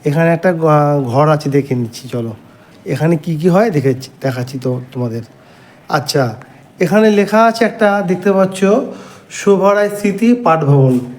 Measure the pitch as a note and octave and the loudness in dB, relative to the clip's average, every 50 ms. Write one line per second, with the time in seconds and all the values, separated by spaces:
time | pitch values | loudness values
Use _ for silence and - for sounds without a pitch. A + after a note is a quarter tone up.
0 | _ D3+ C#3+ D#3+ E3 E3+ E3+ D#3+ F3 F#3 F3+ D#3+ D#3+ D#3 D3+ D3 D3 D3 D3 C#3+ | _ -2 0 2 2 2 2 2 0 -2 0 0 2 2 2 2 2 2 0 0
1 | C3+ A#2+ A2+ C3+ D3+ D#3 D#3 D3 - D3 C3+ C#3+ C3+ - C3+ B2 A#2+ A2+ - - | -2 -2 0 0 2 2 0 0 -2 0 0 0 0 0 -4 -4 -4 -6 -8 -14
2 | - B2 B2 A#2+ A#2 A#2 A2 - - - - - - - - - - - D3+ C3+ | -14 -10 -8 -8 -8 -8 -10 -14 -18 -20 -20 -20 -20 -20 -20 -18 -8 -8 -4 -2
3 | D3 D#3+ E3+ D#3 - F3 E3 D3+ D#3+ F#3 E3+ F#3+ A3 A#3+ F3+ D3+ B2 C3+ C3 C3 | 0 0 0 0 -2 -4 -6 -2 0 2 2 4 2 2 0 0 0 0 -2 -2
4 | - - - - - C3+ B2 B2 B2 B2 - C3 B2+ C3 B2 B2 B2 - - B2+ | -6 -16 -18 -8 -6 -6 -4 -4 -8 -8 -10 -6 -4 -4 -4 -6 -8 -12 -8 -8
5 | B2 A#2 A2 A#2 A2+ - - - - - - - - - - - _ - - - | -6 -6 -6 -8 -12 -12 -20 -20 -20 -20 -20 -20 -20 -20 -20 -20 _ -4 -4 -4
6 | B2+ - - D3 C3 A#2 G#2+ - - - - - - - _ - F3+ D#3+ F#3+ G#3+ | -4 -2 -2 0 0 0 -4 -10 -16 -20 -20 -20 -20 -20 _ -4 -2 2 2 4
7 | A3 A3 G#3 G3+ G3+ - G#3 G#3+ A3+ A#3 A3+ A3+ A#3 G#3 G#3 - A3 G3+ G3+ G3+ | 4 4 4 2 2 2 2 2 2 2 2 2 -2 -2 0 0 0 0 0 0
8 | G3 F3 F#3+ F3+ - G#3 G3 F#3+ F#3+ F#3 F#3+ - G3 F#3+ G#3 C4 C#4 - - - | 0 -2 -4 -2 0 0 2 2 2 0 0 0 0 2 2 2 0 -4 -12 -16
9 | - - - - - _ - - - G#3 G3+ F#3 F#3 G3 G3+ G#3 G#3 G3+ G3+ - | -18 -20 -20 -20 -20 _ -16 -4 0 2 2 4 4 2 2 2 0 -2 -2 -2
10 | - G#3 F#3+ - A3+ A#3 B3 A#3+ - E3+ D#3+ D#3+ D3+ C#3 C#3+ C#3 C3+ C3 B2+ B2 | -2 -2 -2 2 2 2 2 2 2 0 0 2 2 2 4 4 4 4 2 0
11 | A#2 - - | -2 -6 -14